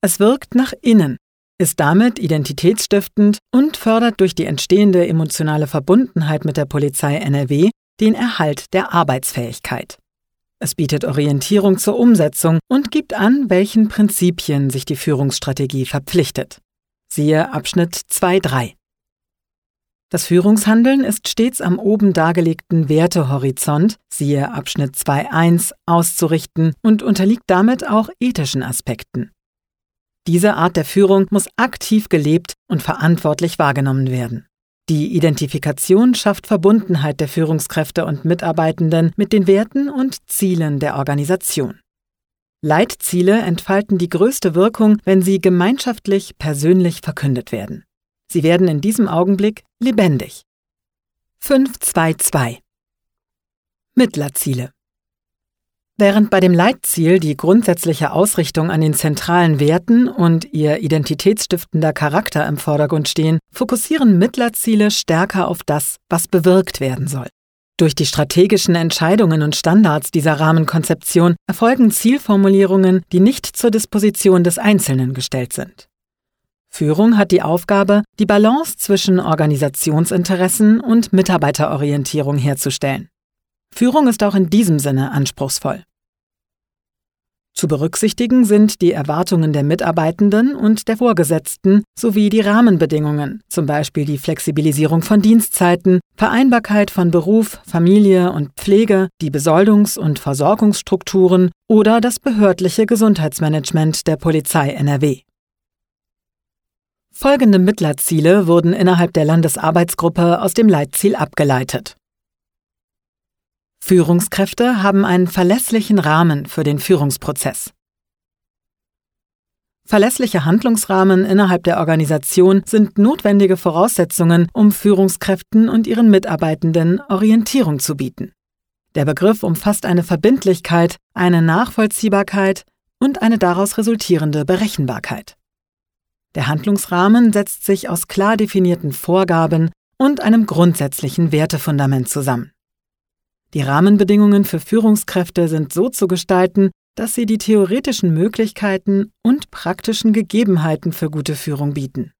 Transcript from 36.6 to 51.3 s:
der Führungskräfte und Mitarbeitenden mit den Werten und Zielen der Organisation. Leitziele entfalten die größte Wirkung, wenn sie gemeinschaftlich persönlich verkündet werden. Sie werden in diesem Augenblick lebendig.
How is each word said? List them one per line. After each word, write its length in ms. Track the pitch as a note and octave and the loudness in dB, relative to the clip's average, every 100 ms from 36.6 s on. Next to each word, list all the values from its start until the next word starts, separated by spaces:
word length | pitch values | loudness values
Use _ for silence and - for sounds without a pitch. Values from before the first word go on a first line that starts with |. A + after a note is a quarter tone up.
| F3+ A3 - E3+ D3+ C#3 | 2 2 2 -2 -2 -4
der 80 | D3 | -4
Führungskräfte 760 | - D#3+ D#3 - - D3+ - E3+ | -2 -2 -2 -4 -6 -4 -4 -4
und 180 | D3 | -4
Mitarbeitenden 920 | D#3+ E3+ F3 D#3+ D#3+ E3 E3 E3 E3 - | -2 -2 -2 -2 -2 0 0 2 0 0
mit 180 | G#3 | 0
den 140 | G#3+ F#3 | 0 4
Werten 420 | G3 G#3+ C4+ C#4 | 2 2 -4 -4
und 280 | C#4 C4 - _ | -2 -4 -6 _
Zielen 500 | - G3 F3+ D#3 C#3+ | -4 -2 0 -2 -2
der 180 | C#3+ C3+ | -4 -4
Organisation. 840 | C#3 C#3+ C#3+ F#3 - - B2+ - _ _ _ _ _ _ _ _ | -4 -4 -2 -4 -4 -6 -6 -8 _ _ _ _ _ _ _ _
Leitziele 800 | D3+ D3+ A#3 - - F3+ F3+ G#3+ | -2 0 0 -4 -6 0 2 2
entfalten 560 | G#3 E3+ - G3 G#3 F#3+ | 0 -4 -2 -4 -2 -4
die 120 | F3 | -2
größte 440 | E3+ G#3 - F#3+ | 0 0 0 -4
Wirkung, 460 | D#3+ G3+ A3+ G#3+ G#3+ - | 0 0 2 2 2 2
wenn 180 | F#3+ | 2
sie 180 | F3+ G3 | 2 0
gemeinschaftlich 960 | F#3 F3+ F3+ C4+ - A3+ - G3 G3 - | 2 2 0 -2 -4 -8 -4 -4 -4 -10
persönlich 640 | D3+ C#3+ D#3 F#3 F3 E3+ | -6 -2 2 2 2 -2
verkündet 500 | - D3 C#3 B2 A#2+ | -10 -6 -4 -4 -6
werden. 320 | A2+ G2 - _ _ _ _ _ | -10 -10 -14 _ _ _ _ _
Sie 100 | F3 | -2
werden 260 | D#3+ F3 F3+ | 0 2 2
in 140 | D3+ | 0
diesem 260 | F#3+ A3 G#3+ | -4 -2 -2
Augenblick 560 | D#3+ F3 G3 G#3 G#3+ _ _ | 0 0 0 -2 -4 _ _
lebendig. 600 | A#3+ G#3+ F#3 C#3 - - _ _ _ _ _ _ _ _ _ | -2 2 2 0 -4 -16 _ _ _ _ _ _ _ _ _